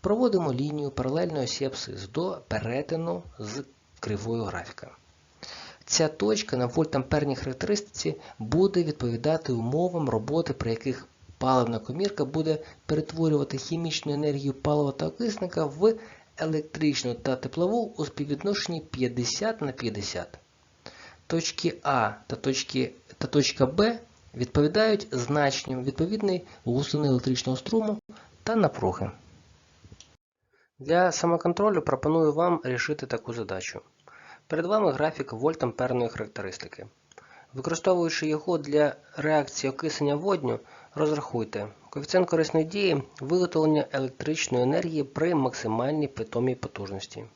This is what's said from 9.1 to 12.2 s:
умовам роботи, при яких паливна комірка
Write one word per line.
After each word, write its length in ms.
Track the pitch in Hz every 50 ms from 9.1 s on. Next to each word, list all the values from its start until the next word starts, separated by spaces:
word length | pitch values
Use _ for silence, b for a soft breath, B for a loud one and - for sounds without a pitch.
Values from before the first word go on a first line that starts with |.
| 117 117 120 147 160 160 160 - 127
умовам 560 | 117 113 117 135 156 175 180 175 170 151 131
роботи, 440 | 113 110 107 110 143 160 165 - 135
при 180 | - - 117
яких 380 | 113 113 - 131 123 - - - _ _ - - - _
паливна 400 | 131 131 131 127 123 117 117 110
комірка 460 | - - 127 160 196 202 196 -